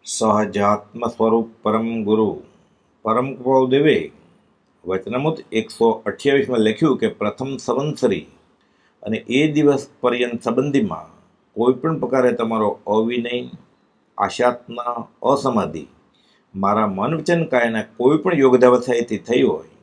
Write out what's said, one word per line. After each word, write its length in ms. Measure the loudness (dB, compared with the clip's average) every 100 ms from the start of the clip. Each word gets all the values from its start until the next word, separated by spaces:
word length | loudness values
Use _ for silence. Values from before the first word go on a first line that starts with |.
| -10 -2
સહજાત્મ 840 | 0 2 0 0 0 0 -6 -10 -8
સ્વરૂપ 400 | -2 0 0 -2 -6
પરમ 400 | -2 -2 -2 -4
ગુરુ 400 | 0 0 0 -4 -16 _ _ _ _ _
પરમ 240 | -2 -2 -2
કૃપાળુ 320 | -4 2 2 4
દેવે 440 | 4 4 2 -2 -16 _ _ _ _ _ _
વચનામૃત 520 | -6 -6 -4 -4 -2 -4 -4
એકસો 360 | -6 -6 0 0 2
અઠ્યાવીસમાં 540 | -6 -2 2 2 0 0
લખ્યું 380 | 0 2 0 2
કે 100 | -2
પ્રથમ 500 | -2 -6 -6 -10 -8
સંવત્સરી 680 | -4 -2 -2 0 0 0 -6 _ _ _ _ _ _ _
અને 140 | -8 -8
એ 240 | -2 0 2
દિવસ 380 | 4 4 2 -4 _
પર્યંત 380 | -2 0 -2 -2
સંબંધીમાં 680 | -2 -2 0 0 -2 -6 -14 _ _ _ _
કોઈ 180 | 0 0
પણ 260 | 0 -2 -4
પ્રકારે 320 | -2 2 2
તમારો 380 | 0 -2 0 -2 -2 -2
અવિનય, 640 | 0 0 -4 -4 -8 -8 -16 _ _ _ _ _ -6
આશાત્મા, 920 | -4 0 0 0 -12 -8 -6 -8 -12 _
અસમાધિ 640 | 0 0 0 -2 -4 -8 -14 _ _ _ _ _ _
મારા 320 | -4 0 0 0
મન 280 | -2 -4
વચન 280 | -2 0 0
કાયના 360 | 0 0 0 -2 -6 0
કોઈ 200 | 2 2
પણ 160 | 0
યોગદાવસાયથી 840 | 4 6 8 6 6 2 -4 -2 -6
થઈ 240 | -2 2
હોય 280 | 2 0 -10 _